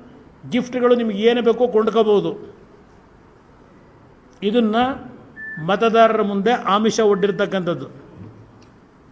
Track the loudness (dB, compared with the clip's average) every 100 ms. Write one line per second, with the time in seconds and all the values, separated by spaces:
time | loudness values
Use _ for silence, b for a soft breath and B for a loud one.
0 | -20 -20 -20 -20 -6 -4 -4 0 2 2
1 | 0 0 2 2 2 2 2 0 0 2
2 | 2 2 0 -6 -12 -20 -20 -20 -20 -20
3 | -20 -20 -20 -20 _ -20 -20 -20 -20 -20
4 | -20 -20 _ -8 -2 0 2 0 -2 -4
5 | -12 -20 -20 -16 -14 -8 -4 0 2 4
6 | 4 4 -2 -2 0 -2 0 0 0 2
7 | 2 2 0 -2 -2 -2 -4 -6 -8 -18
8 | -20 -20 -20 -20 -20 -20 -20 -20 _ _
9 | -20